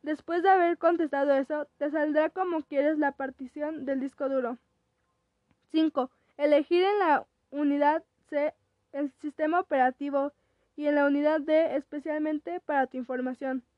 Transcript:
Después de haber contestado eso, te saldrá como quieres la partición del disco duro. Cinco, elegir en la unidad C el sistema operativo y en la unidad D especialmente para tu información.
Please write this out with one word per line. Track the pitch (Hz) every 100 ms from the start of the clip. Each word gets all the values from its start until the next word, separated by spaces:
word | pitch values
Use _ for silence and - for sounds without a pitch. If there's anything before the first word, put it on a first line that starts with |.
Después | - 302 - 339
de | 370
haber | 381 339 339
contestado | 339 339 320 277 285
eso, | 269 269 302 294 _
te | 294
saldrá | 302 302 302 311
como | - 370 330
quieres | - 277 294 311
la | 285
partición | 277 269 262 254 302 294 320 262
del | 269
disco | 269 _ 269
duro. | 269 240 240 _ _ _ _ _ _ _ _ _ _ _
Cinco, | 320 320 285 254 _ _ -
elegir | 294 294 294 349
en | 370 415
la | 359 285 - _ _
unidad | 277 294 285 285 320 - _ _
C | 294 302 - _ _ _
el | 277 285 _
sistema | 302 - 311 349
operativo | 370 277 254 254 285 277 285 _ _ _ _ -
y | 294
en |
la | 294 285
unidad | 285 294 311
D | 294 311 330 269
especialmente | - - 320 302 311 302 - 349
para | - 285 262
tu | 254
información. | 254 254 254 254 269 262 _